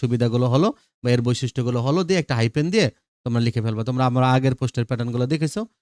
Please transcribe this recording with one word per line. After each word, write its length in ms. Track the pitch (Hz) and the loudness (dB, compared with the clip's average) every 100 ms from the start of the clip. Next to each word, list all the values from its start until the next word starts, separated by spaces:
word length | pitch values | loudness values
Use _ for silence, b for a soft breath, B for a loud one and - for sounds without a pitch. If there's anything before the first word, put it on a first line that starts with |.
সুবিধাগুলো 460 | 127 120 120 120 123 | -2 0 0 2 2
হলো 160 | 131 196 b b _ | 2 2 b b _
বা 60 | 123 | 0
এর 100 | 123 | 0
বৈশিষ্ট্যগুলো 560 | 120 123 127 - 123 123 123 | 2 -2 -2 -4 -2 -2 0
হলো 140 | 160 175 | 0 0
দিয়ে 100 | 185 | 0
একটা 140 | 151 | 0
হাইফেন 320 | 120 117 147 160 | 0 0 0 0
দিয়ে 160 | 220 147 - _ _ 123 | 2 0 -2 _ _ -4
তোমরা 140 | 117 117 | 0 0
লিখে 140 | 117 | 0
ফেলবা। 180 | 113 110 | -2 -2
তোমরা 200 | 113 127 131 | -4 0 0
আমার 140 | 123 127 | 2 4
আগের 200 | 131 131 127 | 4 2 0
প্রশ্নের 280 | 131 - 117 | -2 -2 -4
প্যাটার্নগুলো 380 | 120 120 123 123 | -4 -4 -2 -2
দেখেছো, 340 | 156 151 208 226 _ | -2 -2 -4 -8 _